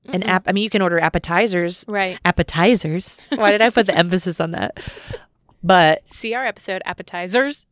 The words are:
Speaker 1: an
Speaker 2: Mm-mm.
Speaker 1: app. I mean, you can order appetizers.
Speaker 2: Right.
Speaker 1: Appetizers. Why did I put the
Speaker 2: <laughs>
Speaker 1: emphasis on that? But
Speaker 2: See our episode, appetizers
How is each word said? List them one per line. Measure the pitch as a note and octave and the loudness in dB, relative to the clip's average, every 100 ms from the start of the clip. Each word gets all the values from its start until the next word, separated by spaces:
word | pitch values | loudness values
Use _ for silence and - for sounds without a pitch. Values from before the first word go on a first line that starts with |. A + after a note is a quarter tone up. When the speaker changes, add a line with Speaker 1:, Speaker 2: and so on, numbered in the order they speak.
| - | -8
Speaker 1:
an | F#3 | -4
Speaker 2:
Mm-mm. | F3+ | 0
Speaker 1:
app. | F#3 - | 0 0
I | |
mean, | G3 G#3+ | -2 0
you | |
can | G#3 | 0
order | F3+ E3+ | 0 2
appetizers. | E3 F3 - E3+ A3 F3+ F3 F3+ - | 2 0 -2 0 2 0 -2 -6 -6
Speaker 2:
Right. | G#3 F#3+ F#3 F3 | -4 -4 -2 -2
Speaker 1:
Appetizers. | F3+ E3+ E3 F#3 A#3 D3+ E3 - - - | 0 -2 2 4 4 0 -6 -8 -16 -8
Why | C4 G#3 | 0 2
did | G#3 | 4
I | A3+ | 2
put | A#3+ G3 | 2 2
the | E3+ | 2
Speaker 2:
<laughs> | |
Speaker 1:
emphasis | F3 F3+ F3+ E3 | 0 0 -2 -4
on | E3 | -4
that? | E3 F#2+ - - - - - _ _ _ _ | -4 -8 -8 -16 -16 -14 -16 _ _ _ _
But | E3+ F#3 D#3+ D#3+ - | 4 6 6 2 -4
Speaker 2:
See | - A3+ | -12 -8
our | A#3+ B3+ | -6 -6
episode, | - - F#3 | -8 -8 -8
appetizers | - F3+ F3 F3 F3+ A#3 C4+ C#4+ _ | -8 -10 -10 -10 -2 0 0 -4 _